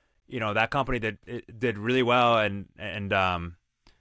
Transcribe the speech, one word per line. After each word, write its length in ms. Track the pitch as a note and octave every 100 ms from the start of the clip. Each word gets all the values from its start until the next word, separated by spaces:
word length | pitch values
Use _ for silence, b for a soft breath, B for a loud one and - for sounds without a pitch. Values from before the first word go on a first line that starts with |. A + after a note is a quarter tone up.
| b b -
you 120 | B2+
know, 140 | G#2+
that 160 | G#2 A2+
company 300 | C#3+ C3 B2
did, 180 | A2 G2+ -
it 340 | A#2+ - A2
did 180 | A#2+ G#2
really 260 | A2 B2+
well, 340 | A#2+ B2 A#2+ A2+
and, 280 | G#2 G2+ - -
and, 360 | G2 G#2 G2
um, 420 | G2 F#2 F2 F2 F2 _ _ _ b